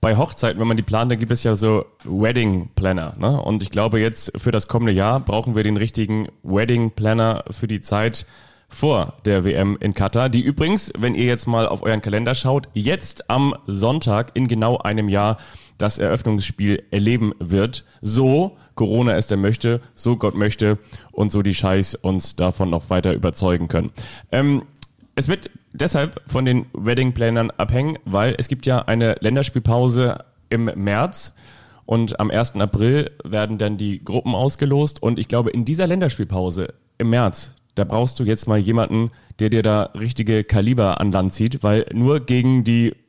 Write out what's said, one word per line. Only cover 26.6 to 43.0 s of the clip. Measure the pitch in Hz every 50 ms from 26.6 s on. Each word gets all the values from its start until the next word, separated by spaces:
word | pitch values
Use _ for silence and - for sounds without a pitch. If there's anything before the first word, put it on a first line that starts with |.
| - - _
Weddingplanern | - 101 110 120 120 135 127 123 123 117 113 117 117 113 113 -
abhängen, | _ 107 107 - 123 135 151 160 - -
weil | - 95 98 104 123 127
es | - 131 -
gibt | 139 123 -
ja | 135 127 123
eine | - - 110 117 117 113 101 -
Länderspielpause | - 107 120 135 135 - - 123 113 - 117 120 123 127 120 120 127 123 - - - _ _ _ _ _
im | - 113 117 110 -
März | - 98 101 101 107 135 180 202 - - - - _ - - - - - - - - _
und | - 110 117 117 107 107 -
am | 107 107
ersten | - 107 120 123 - 104
April | 98 98 - 101 104 117 135 147 147 - - _ -
werden | - 98 107 107 107 110 104
dann | 107 104 107
die | 98 104 104 101 87 -
Gruppen | - - 120 - 123 120
ausgelost | 92 127 139 143 - - 139 139 139 147 151 - - -
und | 113 120 -
ich | 117 -
glaube, | - 120 120 113
in | - 120 117
dieser | 110 156 160 185
Länderspielpause | 170 175 190 185 151 - - 107 - 98 92 92 92 85 90 90 - - _ _ _ _ _
im | 113 117
März, | 113 123 120 101 - - - - - _ _ _ _
da | - 101
brauchst | 92 - 110 120 127 - -
du | 127
jetzt | 104 113 110 - -
mal | 107 104
jemanden, | 98 95 113 117 110 - - 110 113 117 - - _ _ - _
der | 107 110
dir | 107 113 107
da | 110 107 104 101 - - -
richtige | 107 117 123 - 117 104 113 107 104
Kaliber | - - 107 98 113 127 120 107 98 87 -
an | - 104 90
Land | 95 92 95 -
zieht, | - 107 120 127 135 -
weil | 104 104 110 110 - -
nur | 110 120 127 147 151
gegen | 123 - 123 123 123 131 131 127 117
die | 113 117 117 117 117 - _